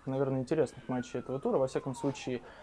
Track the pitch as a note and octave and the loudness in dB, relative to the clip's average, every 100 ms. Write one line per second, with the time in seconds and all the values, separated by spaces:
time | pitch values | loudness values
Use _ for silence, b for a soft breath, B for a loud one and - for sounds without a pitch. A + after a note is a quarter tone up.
0 | - C3+ C3+ C3 B2 - - - - B2+ | -2 2 2 2 2 2 2 -2 -2 -2
1 | A#2+ B2+ A2+ C3+ A#3+ F#3 C3 D3+ C#3 B2+ | -2 -4 -4 -2 2 4 4 0 -4 -2
2 | C#3 B2+ - B2 B B | -2 -2 -4 -4 B B